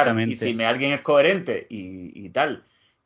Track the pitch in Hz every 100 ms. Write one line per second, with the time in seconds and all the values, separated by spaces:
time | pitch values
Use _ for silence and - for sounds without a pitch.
0 | 135 113 113 123 117 113 113 123 139 143
1 | - 147 143 196 139 101 - 107 92 92
2 | 90 - 98 90 147 - _ _ _ _